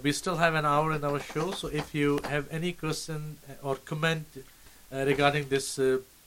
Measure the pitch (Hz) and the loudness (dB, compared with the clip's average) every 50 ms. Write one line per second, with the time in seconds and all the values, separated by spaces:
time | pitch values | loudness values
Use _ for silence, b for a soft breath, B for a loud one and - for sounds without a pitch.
0 | 127 143 143 - - 190 175 156 170 165 160 156 151 147 143 147 156 156 156 147 | 0 0 0 0 -2 -2 0 2 2 4 4 4 4 4 4 4 4 2 0 0
1 | 147 143 143 139 - - - 147 160 180 - - - - 143 151 147 - - 151 | 0 0 -2 -2 -4 -4 -4 -2 -2 -2 -4 -6 -6 -4 -4 -4 -4 -2 0 2
2 | 147 143 143 143 - - 143 147 139 - 151 160 170 180 175 - - 156 147 - | 2 4 2 2 0 -2 -2 -2 -4 -4 -6 -4 -4 -4 -4 -4 -4 -4 -4 -4
3 | - - 156 151 151 151 151 - - 139 135 - 139 143 135 - - - 165 151 | -6 -8 -8 -8 -8 -10 -12 -12 -16 -18 -14 -8 -4 -4 -4 -4 -4 -6 -4 0
4 | 160 165 165 160 151 - - 135 - B B B B B B B B B 131 135 | 0 0 0 0 -4 -10 -14 -18 -18 B B B B B B B B B -4 0
5 | 135 139 139 135 143 143 143 151 143 135 135 135 135 - - 139 131 131 131 131 | 2 2 4 6 4 4 4 2 0 0 0 0 0 -2 -2 2 2 2 2 2
6 | 131 - - - - | -2 -6 -20 -20 -14